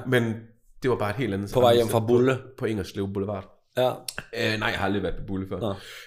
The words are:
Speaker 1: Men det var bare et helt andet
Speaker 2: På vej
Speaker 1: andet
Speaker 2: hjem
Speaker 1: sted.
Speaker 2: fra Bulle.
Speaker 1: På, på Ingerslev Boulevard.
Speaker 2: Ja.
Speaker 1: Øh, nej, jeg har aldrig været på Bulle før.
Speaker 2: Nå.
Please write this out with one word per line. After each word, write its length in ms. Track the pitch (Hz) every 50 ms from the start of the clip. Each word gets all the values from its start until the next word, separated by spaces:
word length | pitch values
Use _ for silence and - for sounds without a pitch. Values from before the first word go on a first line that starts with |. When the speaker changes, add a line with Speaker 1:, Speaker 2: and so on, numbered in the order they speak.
| 123
Speaker 1:
Men 280 | 131 127 123 117 113 110 113 113 - _ _ _ _ _ -
det 80 | - 131
var 60 | 117
bare 140 | 107 107 101
et 60 | 104
helt 180 | 120 139 104 98
andet 160 | 95 101 104
Speaker 2:
På 80 | - 131
vej 80 | 123 120
Speaker 1:
andet 80 | 120 120
Speaker 2:
hjem 80 | 117 110
Speaker 1:
sted. 40 | 120 117
Speaker 2:
fra 60 | 110
Bulle. 280 | 110 123 120 123 131 131
Speaker 1:
På, 40 | 123 - - - -
på 60 | 127
Ingerslev 480 | 110 110 104 - - - 98 98 98
Boulevard. 440 | 98 104 98 104 101 95 95 - - _ _ _ _
Speaker 2:
Ja. 140 | 123 127 127
Speaker 1:
Øh, 680 | 117 - - - - - - - - 117 117 110 110 107
nej, 100 | 107 110
jeg 100 | 95 87
har 60 | 95
aldrig 180 | 98 101 101
været 120 | 90 87 80 -
på 40 | -
Bulle 220 | - 98 95 95 92
før. 100 | 98 90
Speaker 2:
Nå. 140 | - 101 98 - - - - - -